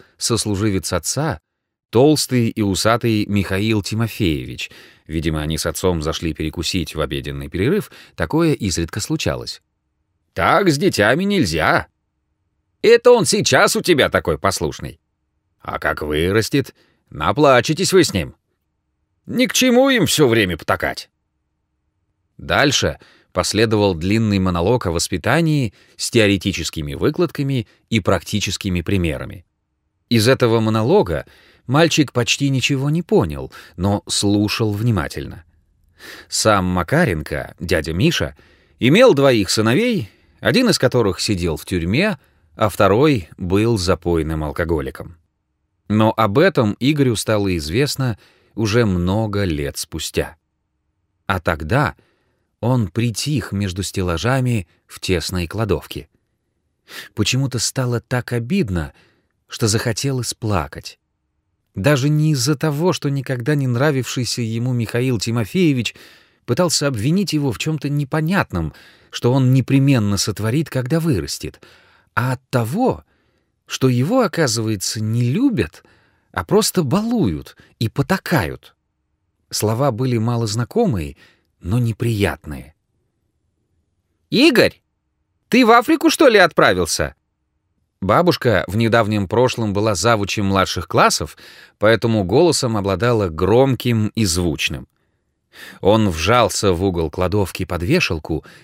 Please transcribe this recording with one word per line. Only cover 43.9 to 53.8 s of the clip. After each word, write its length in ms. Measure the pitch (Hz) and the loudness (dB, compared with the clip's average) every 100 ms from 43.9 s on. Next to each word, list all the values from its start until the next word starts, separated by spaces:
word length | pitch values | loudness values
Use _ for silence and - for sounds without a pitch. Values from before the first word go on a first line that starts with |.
| 87 87 85 76 78 | 0 0 0 0 -4
алкоголиком. 720 | 76 71 82 80 67 - - - _ _ _ _ _ _ - | -4 -4 -2 -2 -4 -10 -16 -20 _ _ _ _ _ _ -2
Но 240 | 104 110 - | 2 2 2
об 220 | 110 113 | 2 2
этом 380 | 190 151 107 - | 2 2 0 0
Игорю 360 | 131 151 127 107 | -2 2 0 0
стало 400 | - 107 101 87 | -2 0 0 -2
известно 600 | 73 104 143 - 127 104 _ _ _ | -2 -2 -2 -2 -4 -6 _ _ _
уже 300 | - 110 113 | -6 0 2
много 600 | 110 90 87 104 110 101 | 2 2 0 0 -2 -2
лет 320 | 95 73 71 - | -2 -2 -4 -8
спустя. 600 | - 80 - 82 71 - _ _ _ _ _ _ _ _ - | -10 -8 -6 -4 -6 -8 _ _ _ _ _ _ _ _ -6
А 140 | 92 | -4
тогда 540 | - 80 78 135 113 - _ _ _ _ _ - | -2 -4 -2 -2 -2 -4 _ _ _ _ _ -8
он 280 | 113 127 101 | -2 -2 -2
притих 640 | - 117 101 143 139 - | -2 -4 -4 -4 -4 -4
между 300 | 98 98 90 | -4 -4 -6